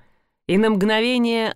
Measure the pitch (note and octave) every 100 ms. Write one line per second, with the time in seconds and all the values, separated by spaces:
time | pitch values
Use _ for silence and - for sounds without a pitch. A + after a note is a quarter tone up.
0 | _ _ _ _ - F3+ A3 G#3+ G3+ A3
1 | A#3 B3+ A#3 A3+ A3